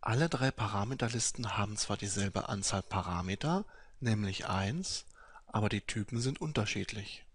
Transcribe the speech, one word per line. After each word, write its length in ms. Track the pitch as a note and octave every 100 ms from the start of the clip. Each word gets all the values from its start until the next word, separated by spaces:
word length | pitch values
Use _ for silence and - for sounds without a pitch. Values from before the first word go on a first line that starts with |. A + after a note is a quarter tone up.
Alle 280 | - A#2 E3
drei 220 | C#3 C3
Parameterlisten 1040 | - A2 G#2 G2+ C3 A#2 A#2 - - A2+ -
haben 200 | G2+ G#2+
zwar 200 | - G2+
dieselbe 500 | G2+ G2 G2 F#2+ -
Anzahl 360 | G2+ F#2+ G2
Parameter, 840 | - G2 F#2 B2 F2+ G2 D3 F3+ G#3 - - -
nämlich 460 | A#2+ G#2+ G2+ F#2+ -
eins, 600 | F#2 G2 D3 F#3+ - - - - - -
aber 220 | A2 G#2+
die 120 | G2+
Typen 400 | - - G2+ A#2
sind 180 | B2+ C#3+
unterschiedlich. 840 | E3 C#3+ G#2+ - G2 G#2+ G2+ - -